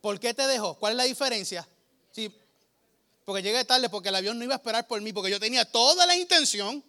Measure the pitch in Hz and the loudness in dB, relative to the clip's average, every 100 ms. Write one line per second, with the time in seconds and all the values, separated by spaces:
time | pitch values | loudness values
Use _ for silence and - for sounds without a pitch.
0 | 214 202 240 233 269 254 208 151 208 240 | -4 -2 -4 0 0 0 -2 -2 -2 2
1 | 254 254 269 226 185 175 165 _ _ _ | 0 0 -2 -2 -6 -10 -12 _ _ _
2 | _ - 214 - _ _ _ _ _ _ | _ -10 -10 -10 _ _ _ _ _ _
3 | _ _ - 196 190 233 247 254 247 202 | _ _ -8 -4 0 0 2 2 2 -4
4 | 185 190 190 233 240 262 240 220 233 220 | -4 -2 -2 -6 -4 -6 -2 -4 -2 -6
5 | 214 202 190 202 220 247 226 226 247 349 | -6 -4 -2 -2 0 0 0 4 4 6
6 | 349 359 349 349 294 208 202 285 | 4 4 4 2 2 -2 -4 -6